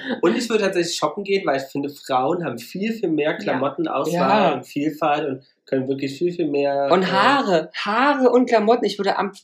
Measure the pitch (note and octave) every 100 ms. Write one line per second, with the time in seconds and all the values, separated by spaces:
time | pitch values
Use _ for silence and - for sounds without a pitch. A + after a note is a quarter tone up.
0 | C4+ A#3 - A3+ - A3 F#3+ F3+ E3+ -
1 | D3+ G#3 G3 G3 E3+ C3+ C3+ C#3+ C#3+ -
2 | - C3 C3+ F3 D#3 A#2 - F#3 A3 A3+
3 | F3+ D3+ D3+ E3 D#3+ C3 C#3 - D#3 C3+
4 | D3+ E3+ F#3 G#3 F3+ C3 - C#3+ D3+ D3+
5 | D#3 D3+ D3+ C3+ _ _ _ C3+ B2+ C3+
6 | C#3 - F3 E3+ D#3 C#3+ C#3+ C#3 C#3 F#3
7 | F3+ F#3+ A3+ C#4 G#3+ E3+ - - G#3 A3
8 | C#4+ C#4 B3+ B3 A#3+ A3+ G#3 B3 G3 -
9 | G3 - G3 -